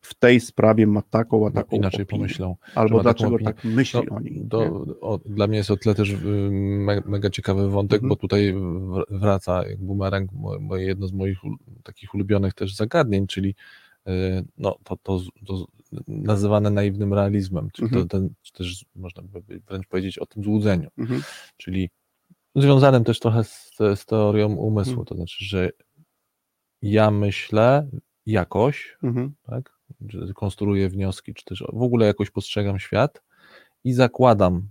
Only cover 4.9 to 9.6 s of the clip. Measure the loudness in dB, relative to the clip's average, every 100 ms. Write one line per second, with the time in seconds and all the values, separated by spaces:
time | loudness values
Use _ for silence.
4.9 | -10 -6 -6 -6 0 0 2 0 0 2
5.9 | 2 0 -2 -2 -2 -2 -2 -2 -2 0
6.9 | -2 -2 -2 -2 -4 -2 0 0 0 2
7.9 | 2 2 0 2 2 2 0 -4 -6 -6
8.9 | -4 -4 0 0 0 0 -2